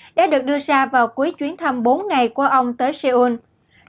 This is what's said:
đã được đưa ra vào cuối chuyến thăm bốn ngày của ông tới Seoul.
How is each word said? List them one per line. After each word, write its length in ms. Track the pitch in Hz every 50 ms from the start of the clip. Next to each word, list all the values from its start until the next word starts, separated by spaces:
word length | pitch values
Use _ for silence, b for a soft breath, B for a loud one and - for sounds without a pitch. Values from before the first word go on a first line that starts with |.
| B B B
đã 120 | - 359
được 180 | 320 302 269 254
đưa 140 | 269 285 285
ra 280 | 277 - 285 269 269
vào 200 | 247 269 254 240
cuối 260 | 226 - - 277 339 349 -
chuyến 180 | 294 285 359
thăm 260 | - 330 294 254 247
bốn 260 | 226 240 262 339 403 415
ngày 200 | 330 262 240 226
của 140 | 233 -
ông 340 | - 233 269 262 254 247 240
tới 160 | - 247 269
Seoul. 400 | 302 - - 269 254 240 247 247 233 233 - _ _ _ b b b b b